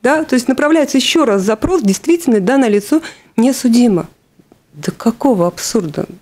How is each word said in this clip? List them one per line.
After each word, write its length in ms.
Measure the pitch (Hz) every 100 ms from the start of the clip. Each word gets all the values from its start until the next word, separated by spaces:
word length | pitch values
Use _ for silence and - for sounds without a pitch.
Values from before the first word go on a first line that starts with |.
Да? 220 | 247 311
То 100 | 311
есть 140 | 254 -
направляется 480 | 262 294 320 277 269
ещё 260 | - 330 269
раз 160 | 196
запрос, 400 | 190 220 - 370
действительно 580 | 208 196 - 339 302 220
данное 280 | 190 269 247
лицо 340 | 208 202 311 - - _ -
не 160 | 233
судимо. 560 | 262 247 233 247 180 - _ _ _ _ _ _
До 180 | 151 151
какого 560 | - 233 233 277 214 175
абсурда 600 | 175 - 226 170 147 - 175